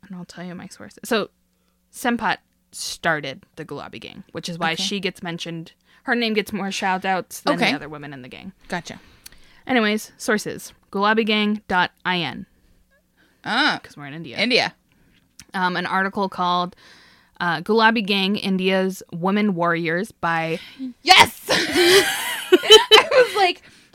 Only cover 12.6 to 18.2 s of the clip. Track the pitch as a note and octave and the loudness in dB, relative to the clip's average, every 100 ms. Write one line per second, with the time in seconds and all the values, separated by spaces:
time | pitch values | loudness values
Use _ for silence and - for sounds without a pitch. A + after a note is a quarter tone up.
12.6 | _ _ _ _ _ _ _ _ - A3 | _ _ _ _ _ _ _ _ -4 0
13.6 | D4 E3 - - C#3+ D3+ D#3+ A2+ A3+ A#3 | 2 0 -6 -16 -14 -12 -10 -4 2 2
14.6 | A2+ - _ _ _ _ _ _ - G3 | 2 -6 _ _ _ _ _ _ -10 -2
15.6 | F3+ F3 F3+ F#3+ F#3+ G3 F#3+ - F3+ F3+ | 0 -2 -2 0 0 -2 -4 -2 0 0
16.6 | F3 - - - - - _ _ F3 D#3+ | -2 -8 -20 -20 -20 -20 _ _ -4 -2
17.6 | E3+ A3 A3 A3+ G3 G3+ | 2 4 6 4 0 0